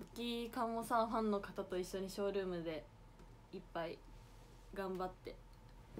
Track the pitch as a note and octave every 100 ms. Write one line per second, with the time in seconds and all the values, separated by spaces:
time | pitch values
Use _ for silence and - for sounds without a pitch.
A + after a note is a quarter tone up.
0 | A3 - A#3 A#3 A#3 C4 A#3 A3+ A3+ A#3+
1 | A3+ A3+ A3 G3+ G3+ - G3 F3+ F#3 G3
2 | F#3+ F3+ G3+ G3 F#3 F3 E3 D#3 - -
3 | - - - - - G3 - E3+ E3 -
4 | - - - - - - - - F#3+ F#3
5 | F#3 - - - - - - - - -